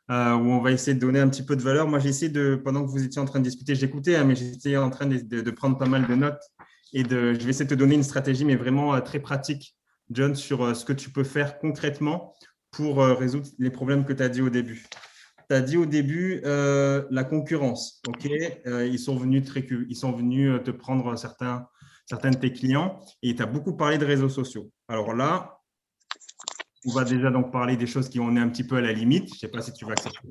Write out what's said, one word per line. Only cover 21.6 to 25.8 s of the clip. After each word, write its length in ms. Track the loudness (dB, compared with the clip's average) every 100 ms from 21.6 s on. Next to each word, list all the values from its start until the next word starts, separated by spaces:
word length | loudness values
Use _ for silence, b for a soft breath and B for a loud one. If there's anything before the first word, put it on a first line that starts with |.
| -8 b b b -12
certains 240 | -2 2
de 60 | 2
tes 160 | 0
clients 480 | -2 0 2 0 -6 B B
et 120 | -4
tu 80 | -2
as 40 | -2
beaucoup 300 | -4 -6 -2
parlé 220 | 0 2
de 60 |
réseaux 240 | 2 2 2
sociaux. 420 | 0 -6 -8 -14 _ -8
Alors 260 | -4 -2
là, 460 | 0 0 0 -4 -18 _ _